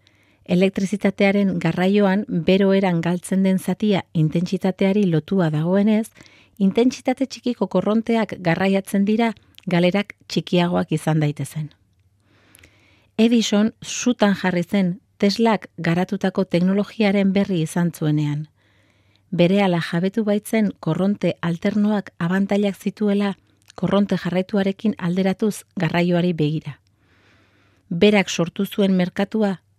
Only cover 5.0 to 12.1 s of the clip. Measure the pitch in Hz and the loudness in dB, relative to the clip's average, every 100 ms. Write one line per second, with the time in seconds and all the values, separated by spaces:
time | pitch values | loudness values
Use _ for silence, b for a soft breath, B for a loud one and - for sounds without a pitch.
5 | 190 156 151 196 160 151 165 196 208 214 | 2 0 0 0 0 0 0 2 2 2
6 | 226 B B B B B 190 226 254 - | -2 B B B B B 0 2 0 0
7 | - 247 262 - 247 233 190 185 196 220 | -4 -2 -4 -4 -6 -4 -2 0 0 -2
8 | 220 226 208 - 175 170 196 190 190 196 | 0 -2 -2 -4 -2 0 2 0 0 -2
9 | 202 220 226 - b b - 175 180 202 | 0 2 0 -4 b b -2 2 2 0
10 | - - - 185 - 175 175 180 180 156 | -4 -12 -6 -6 0 0 2 0 -2 -2
11 | 156 156 147 147 135 156 147 _ _ _ | 0 0 0 -4 -10 -10 -12 _ _ _
12 | _ | _